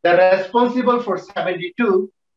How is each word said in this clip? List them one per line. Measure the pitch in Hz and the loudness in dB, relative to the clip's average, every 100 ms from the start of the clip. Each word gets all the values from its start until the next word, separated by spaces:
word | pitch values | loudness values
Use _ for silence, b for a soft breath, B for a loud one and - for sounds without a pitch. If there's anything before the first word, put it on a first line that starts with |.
The | 175 175 185 190 | 0 4 4 2
responsible | 185 240 247 254 247 240 | 0 0 0 0 0 0
for | 208 185 | -2 -8
seventy-two | - 185 180 175 180 - 226 190 - _ _ | -8 -6 -6 -6 -8 -4 0 0 -2 _ _